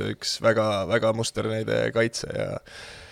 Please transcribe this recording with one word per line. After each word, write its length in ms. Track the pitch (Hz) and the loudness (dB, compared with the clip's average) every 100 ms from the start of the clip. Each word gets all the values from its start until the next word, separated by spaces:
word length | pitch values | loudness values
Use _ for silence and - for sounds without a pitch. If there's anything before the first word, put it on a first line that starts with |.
üks 320 | 101 107 - - | -2 -4 -6 0
väga, 240 | 113 110 107 101 90 | 4 4 4 2 2
väga 240 | 113 110 110 | 2 4 2
musternäide 680 | 113 110 107 110 110 110 117 | -2 -2 -2 -2 0 0 2
kaitse 400 | 113 117 - - | 2 0 0 -6
ja, 200 | - 95 95 - - - - - | -4 -4 -6 -10 -18 -16 -18 -20